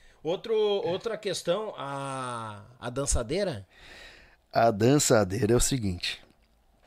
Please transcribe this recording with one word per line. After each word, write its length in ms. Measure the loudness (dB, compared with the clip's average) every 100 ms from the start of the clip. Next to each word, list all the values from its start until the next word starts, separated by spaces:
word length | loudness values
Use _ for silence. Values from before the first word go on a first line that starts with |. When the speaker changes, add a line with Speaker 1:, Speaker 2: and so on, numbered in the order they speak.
| -20 _
Speaker 1:
Outro, 320 | -6 -6 -2 0
outra 600 | 2 0 -2 -4 -6 -6
questão, 560 | -6 -4 -2 -2 -4 -8
a, 880 | -8 -8 -6 -6 -6 -8 -8 -12 -18 -12
a 100 | -8
dançadeira? 760 | -4 -2 -2 -2 -4 -4 -6 -12 -20 -20 -20 -20 -20 -20 _ _
Speaker 2:
A 180 | 2 2
dançadeira 840 | 4 4 6 6 4 4 0 4
é 40 | 4
o 40 |
seguinte. 640 | 4 0 -2 -4 -6 -8 -16 _ _ _ _ _